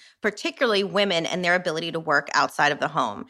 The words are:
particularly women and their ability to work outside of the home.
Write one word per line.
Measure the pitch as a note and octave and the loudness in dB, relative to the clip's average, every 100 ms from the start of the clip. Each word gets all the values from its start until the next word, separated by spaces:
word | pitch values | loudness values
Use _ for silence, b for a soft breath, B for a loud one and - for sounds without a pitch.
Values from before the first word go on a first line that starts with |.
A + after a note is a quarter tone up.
| b b | b b
particularly | G#3+ G3+ E4 E4 B3 G3+ | -6 -4 -6 -2 0 2
women | G3 F3+ G3+ E3+ E3 | 0 0 2 2 0
and | F3 F3 | -2 0
their | |
ability | F3+ F3+ D#3 E3+ | 0 0 -4 -4
to | E3 | -4
work | D#3+ D3 D3+ | 2 2 2
outside | - C#3 - D3 | 2 2 2 2
of | D3 | 2
the | C3+ | -2
home. | D3+ B2 G#2 | 0 -2 -4